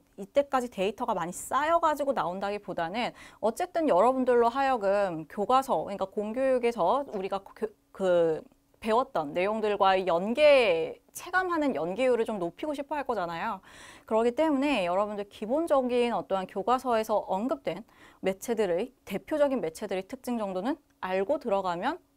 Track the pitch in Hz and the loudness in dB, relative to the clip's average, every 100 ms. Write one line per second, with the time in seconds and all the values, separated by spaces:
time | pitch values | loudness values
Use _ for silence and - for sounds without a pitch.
0 | _ - 196 277 285 262 240 208 190 226 | _ -16 -2 -2 0 -2 -2 -2 -2 -2
1 | 233 185 - - - 254 302 339 320 294 | -4 -2 -4 -8 -4 -2 2 4 2 2
2 | 277 208 160 185 202 208 202 170 165 220 | 0 -2 -2 -4 -4 -6 -6 -6 -4 -4
3 | 214 - - - 214 233 359 339 302 175 | -4 -6 -18 -4 -2 -2 -4 0 4 6
4 | 233 262 254 240 233 254 269 254 196 202 | 6 4 2 4 4 2 0 0 2 2
5 | 196 160 160 - 196 254 262 175 185 196 | 0 -4 -8 -4 2 2 2 -2 -2 -6
6 | 190 - 208 233 269 254 240 233 170 254 | -6 -4 -6 -2 0 2 0 0 2 0
7 | 277 202 190 196 - - 220 - _ - | -2 -6 -6 -6 -8 -8 -8 -8 _ -4
8 | 190 175 165 156 - _ _ _ 220 220 | 2 4 4 0 -6 _ _ _ 0 0
9 | 262 175 147 170 190 220 214 202 190 190 | 0 -2 -2 -2 0 0 -2 2 4 4
10 | 185 170 196 240 302 277 220 165 151 - | 2 0 0 4 6 8 6 2 -2 -8
11 | _ - 349 359 370 330 285 147 165 220 | _ -18 -4 -2 0 0 0 -2 -4 0
12 | 262 226 226 214 170 - 311 285 285 302 | 2 2 0 -4 -6 -4 -6 -6 -6 -6
13 | 269 220 170 165 214 190 - - - - | -4 -4 -4 -4 -6 -6 -12 -20 -20 -20
14 | - 220 240 240 320 269 262 240 170 185 | 0 2 2 2 2 2 0 0 0 0
15 | 208 208 202 - 214 285 330 277 254 247 | -2 -4 -10 -10 -2 -2 2 2 2 0
16 | 240 196 165 190 185 202 190 247 254 226 | 0 -2 -2 -4 -4 -4 0 0 0 -2
17 | 220 208 - 190 247 320 - 170 - _ | 0 -2 -2 -2 -2 -4 -6 -8 -12 _
18 | - _ 185 190 - 226 202 170 254 - | -20 _ -6 -4 -4 -2 0 0 -2 -10
19 | - 196 - 311 285 262 165 - 214 190 | -10 -8 -4 0 0 0 -4 -6 -6 -6
20 | 190 262 - 240 196 185 226 320 _ _ | -6 -10 -8 -6 -4 -4 -4 -6 _ _
21 | 185 190 196 294 240 196 185 175 233 359 | -4 -2 0 -2 -2 -2 -2 -4 -4 -6
22 | _ | _